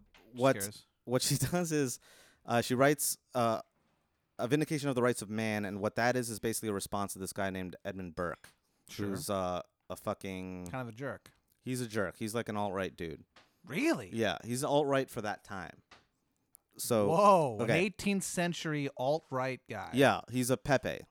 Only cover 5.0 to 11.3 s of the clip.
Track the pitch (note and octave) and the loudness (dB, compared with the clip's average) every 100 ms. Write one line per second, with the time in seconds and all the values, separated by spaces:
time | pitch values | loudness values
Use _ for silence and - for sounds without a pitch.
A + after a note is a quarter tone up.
5 | B2 A#2 G2+ G#2+ A2 G#2 G2+ G2+ G#2 - | 2 0 -4 -4 0 -2 -2 -2 -2 2
6 | A#2+ B2+ A#2 G#2 A#2 G#2+ A2 G2 - G2+ | 2 2 -2 -4 -2 -2 -2 -4 -4 -4
7 | G2 - F#2+ - G2 F#2+ F#2 - G2 F#2+ | -4 -6 -8 -4 -4 -4 -8 -8 -10 -8
8 | F2+ D#2+ F2 - - _ _ _ - - | -10 -4 -6 -6 -14 _ _ _ -18 -8
9 | G2+ F#2+ D#2+ G2 F2+ F2 - _ - F#2 | -6 -4 -4 -2 -2 -4 -8 _ -14 -8
10 | G#2+ G2+ G2 F#2 F#2 F#2 F2+ C3 A#2+ A2+ | -6 -6 -8 -8 -8 -10 -8 -8 -10 -10
11 | C#3 G2 - | -10 -10 -16